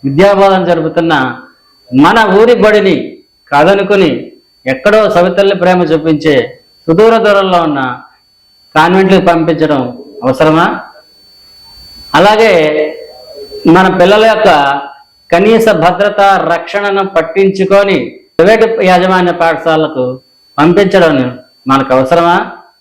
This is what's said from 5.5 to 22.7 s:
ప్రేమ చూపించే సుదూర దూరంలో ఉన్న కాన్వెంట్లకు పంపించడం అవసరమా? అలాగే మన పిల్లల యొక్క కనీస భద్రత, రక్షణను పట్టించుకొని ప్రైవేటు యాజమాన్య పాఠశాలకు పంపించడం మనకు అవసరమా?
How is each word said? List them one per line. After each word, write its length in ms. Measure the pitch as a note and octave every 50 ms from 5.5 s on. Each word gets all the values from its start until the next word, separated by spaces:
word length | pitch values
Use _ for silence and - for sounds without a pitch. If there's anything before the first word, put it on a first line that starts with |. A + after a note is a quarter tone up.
| G3+ F3+ F3
ప్రేమ 200 | F3+ F3+ F3+ F3+
చూపించే 540 | D3+ D#3+ D#3 D3+ D#3+ D3+ D3 - D#3+ C#3+ B2+ A2+ - - _ _ _ _ _ _
సుదూర 300 | - D#3+ F3 G#3+ A3+ A3+
దూరంలో 460 | A3+ - G#3+ G3+ G3+ G3 F#3+ F3+ F3 E3 D#3
ఉన్న 120 | D3 C#3 C3 B2+ B2 B2+ - - _ _ _ _ _ _ _ _ _ _ _ _ _
కాన్వెంట్లకు 480 | D#3 D#3+ E3+ F3+ F#3+ F#3+ F#3 F#3+ F#3 - F3+
పంపించడం 520 | E3+ E3 D#3+ E3 E3 D3+ D#3 D3+ D3+ C3+ B2 A#2+ - - - - - - A#2+
అవసరమా? 420 | C3 B2+ - D#3+ D#3 D#3 D#3+ F3 G#3 - - - - - - _ _ _ _ _ _ _ _ _ _ _ _ _ _ _ - - - - - - - -
అలాగే 380 | D3+ F3+ G3+ G#3+ G#3+ A3+ A3 F#3+ E3+ D#3 D3+ D3+ D3+ D3+ - - - - - - - - - - - - - - - -
మన 200 | - E3 F#3 F#3+ F#3 F#3 F#3
పిల్లల 240 | F3 F#3 G#3 G#3+ A3 A3+ G#3+
యొక్క 160 | G#3+ G#3+ G3+ E3 D3 C#3 C#3 C#3+ C#3+ - - - - _ _ _ _ _ _ -
కనీస 360 | E3+ G3 G#3+ A3+ A3 A3+ A3
భద్రత, 520 | G3+ E3+ D#3+ F3 F3+ F3+ G3+ G#3 G3+ - G3 G3 G3 F3+ E3 D#3+ E3+
రక్షణను 500 | E3 - - - G3+ G3+ G3+ G3 G3 F#3+ F#3+ -
పట్టించుకొని 840 | E3 D#3+ - - F#3+ G3 F#3+ F#3+ F#3+ F#3+ F#3 G3 G3 G3+ G3 F#3+ D3 A#2+ - - - _ _ _ -
ప్రైవేటు 440 | E3 F#3+ A3+ A3 A3+ A3 - - G3+ F#3 F3+
యాజమాన్య 400 | F3 F#3 F#3+ F#3 F#3 F3+ F3 E3
పాఠశాలకు 720 | - E3+ E3 D#3+ D#3+ - E3 D#3+ D#3 D#3 D3 D3+ C3 B2+ B2+ B2+ B2+ _ _ _ _ _ _ _ -
పంపించడం 580 | D3 E3 F3 G3 G3+ F#3 F#3+ F#3+ E3+ D#3+ D3+ C3+ B2+ B2 A#2+ - - _ _ _ _ C3
మనకు 240 | C3+ C3+ C3 C3 C3
అవసరమా? 420 | C3 C3 - F3 E3+ E3+ E3+ F3 F#3+ A3+ - - - - _